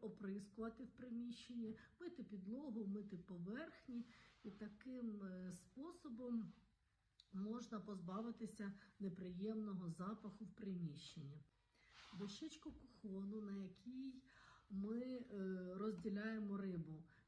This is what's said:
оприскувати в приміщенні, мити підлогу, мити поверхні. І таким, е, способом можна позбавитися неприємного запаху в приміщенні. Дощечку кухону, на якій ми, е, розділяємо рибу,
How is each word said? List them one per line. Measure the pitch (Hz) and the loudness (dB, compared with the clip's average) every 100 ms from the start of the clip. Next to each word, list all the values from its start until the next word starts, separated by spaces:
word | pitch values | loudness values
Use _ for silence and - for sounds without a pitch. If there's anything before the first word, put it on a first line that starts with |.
оприскувати | 214 - 196 202 202 - 226 226 | -4 -2 0 0 -2 -2 -2 -2
в | 247 | -8
приміщенні, | - 247 233 240 240 - 240 220 220 - - | -6 -2 0 0 -2 -4 0 0 0 -6 -6
мити | 349 349 | -6 -4
підлогу, | 208 202 185 254 294 214 196 | -4 -4 0 0 2 2 4
мити | 208 202 175 | 4 2 -2
поверхні. | - 180 175 247 320 - - 240 233 - - - | -2 -2 0 0 -2 -6 -4 -2 -2 -6 -18 -10
І | 214 | -6
таким, | - 214 208 262 254 233 208 | -4 -4 -4 -4 0 2 0
е, | 196 185 185 | 0 -2 -2
способом | 180 - 254 320 339 302 226 247 233 180 - - _ _ _ _ - - | -4 -6 -6 -6 -4 -6 -2 4 4 2 -4 -18 _ _ _ _ -20 -4
можна | 190 208 240 240 214 | 0 2 2 0 -2
позбавитися | 208 190 170 196 233 226 226 - 202 - - - | 0 -2 0 0 2 0 -2 0 -2 -2 -8 -2
неприємного | 196 180 180 180 208 220 208 185 175 | 0 0 -2 2 2 4 2 2 0
запаху | 160 180 214 208 - 202 | 0 0 0 -2 -4 -6
в | - | -4
приміщенні. | 196 180 165 139 - 170 139 147 - _ _ - - - - 180 | 0 2 2 0 -6 -6 -6 -6 -12 _ _ -20 -20 -18 -8 -2
Дощечку | 202 - 311 - 311 | -2 -2 -4 -4 -6
кухону, | - - - 214 190 196 214 | -8 -10 -8 -4 0 0 0
на | 202 196 | 0 0
якій | 185 190 240 262 269 254 - - - - - | -2 -4 -6 -2 -2 -4 -12 -18 -20 -18 -2
ми, | 196 208 233 | 2 4 6
е, | 254 247 240 202 190 185 180 190 | 4 0 0 2 4 4 2 4
розділяємо | 220 180 208 196 220 220 202 196 | 4 4 4 4 4 4 4 4
рибу, | 196 175 156 156 165 - | 4 2 2 -2 -8 -16